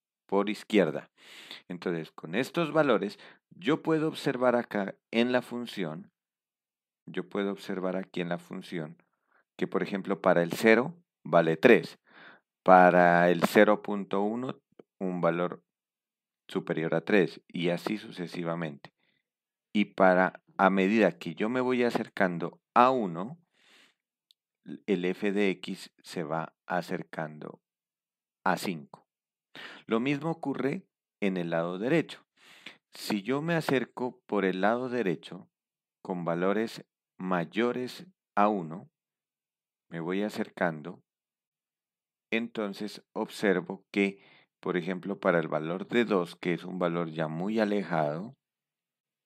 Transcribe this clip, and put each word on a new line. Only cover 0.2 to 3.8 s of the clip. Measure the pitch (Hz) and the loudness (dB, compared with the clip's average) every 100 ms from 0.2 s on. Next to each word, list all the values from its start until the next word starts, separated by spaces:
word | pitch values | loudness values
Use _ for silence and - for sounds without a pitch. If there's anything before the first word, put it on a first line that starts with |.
| - | -2
por | 98 101 | 0 0
izquierda. | 104 - 104 82 69 - _ - - - - - | -4 2 4 4 0 -10 _ -20 -20 -20 -18 -14
Entonces, | 90 98 85 80 | -8 -6 -6 -8
con | - 80 | -14 -6
estos | 92 135 - 160 | -4 -4 -2 0
valores, | 151 147 104 98 - - - _ | 2 2 2 0 -8 -20 -20 _
yo | - 107 156 | -6 -2 -2